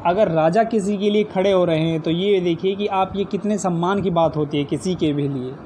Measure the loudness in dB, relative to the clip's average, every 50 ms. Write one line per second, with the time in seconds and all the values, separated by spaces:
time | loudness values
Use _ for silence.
0 | -2 0 2 2 2 2 2 2 2 4 2 2 2 2 0 0 0 0 -2 0
1 | 0 2 2 2 0 0 0 0 2 2 4 4 2 2 2 2 0 0 -2 -2
2 | -2 -2 -2 0 2 2 2 2 2 0 -2 0 0 -2 -2 -2 -2 -2 0 0
3 | -2 -2 -2 -4 -4 -2 -4 -4 -2 -2 -2 0 0 -2 0 0 0 0 0 0
4 | -2 0 2 2 2 2 2 0 -2 -2 -2 -2 -2 -2 -4 -2 -2 -4 -2 0
5 | 0 0 0 0 -2 -2 -4 -4 -6 -8 -10 -12 -16